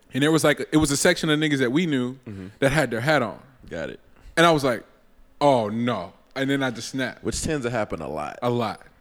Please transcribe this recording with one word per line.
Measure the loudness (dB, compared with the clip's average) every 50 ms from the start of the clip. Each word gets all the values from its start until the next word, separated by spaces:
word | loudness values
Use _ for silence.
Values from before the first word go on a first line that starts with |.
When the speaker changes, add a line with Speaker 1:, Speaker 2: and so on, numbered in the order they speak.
| _ _ -2
Speaker 1:
and | 0 2
there | 4
was, | 2 4 4
like, | 4 2 2 -2 2 2
it |
was | 2 4 4 0
a |
section | 2 2 2 2 2 2 0
of | 0 2
niggas | 0 0 0 0
that | 0 0 2
we | 0 0
knew | 0 0 0 -2 -2 -6 -10 -14 -14
Speaker 2:
Mm-hmm. | -14 -12 -14 -12 -6 0
Speaker 1:
that | 0 2
had | 2 2 0 0 -2
their | -2
hat | 0 2 2 2 2
on, | -2 -6 -10 -18 -20 _ _ -18 -14
Speaker 2:
Got | -10 -8 -8 -8
it. | -10 -12 _ -20 -20 -20 -20 -8 0
Speaker 1:
and | 4 4
I | 6 6
was | 4 2
like, | 0 -2 -2 -6 -14 _ _ _ _ _ _ -20 _ -4 2
"Oh | 4 4 4 4 2 0
no!" | -2 -2 -2 -2 -2 -2 -6 -10 -14 _ _ _ -6
And | -4 -2 0
then | 0 0 0
I | -2
just | -4 -4 -10 -8
snapped. | -6 -4 -4 -4 -6 -8 -6
Speaker 2:
Which | -6 -6 -4 -4
tends | -4 -4 -2 -4
to | -2
happen | -2 -2 -4 -4 -6 -8
a | -8 -8
lot. | -6 -6 -8 -8 -8 -4
Speaker 1:
A | -4 -2
lot. | -2 0 -2 -4 -6 -8 -14 -20 _ _